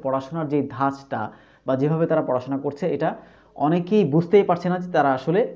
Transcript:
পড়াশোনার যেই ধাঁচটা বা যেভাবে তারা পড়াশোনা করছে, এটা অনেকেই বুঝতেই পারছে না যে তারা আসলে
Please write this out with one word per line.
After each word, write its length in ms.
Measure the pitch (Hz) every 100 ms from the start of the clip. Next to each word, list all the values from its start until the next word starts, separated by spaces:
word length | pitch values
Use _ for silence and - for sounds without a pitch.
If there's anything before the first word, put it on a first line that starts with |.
পড়াশোনার 440 | 135 135 135 165 151
যেই 200 | 147 120
ধাঁচটা 640 | 117 139 139 - 117 107 - - _ -
বা 80 | 131
যেভাবে 300 | 147 160 160
তারা 160 | 160
পড়াশোনা 360 | 143 127 127 139
করছে, 280 | 143 139 175
এটা 280 | 143 160 - - - _ -
অনেকেই 480 | 143 175 175 214 160
বুঝতেই 380 | 151 170 202
পারছে 260 | 196 185 180
না 100 | 180
যে 120 | 180
তারা 220 | 165 139
আসলে 400 | 127 - 185 247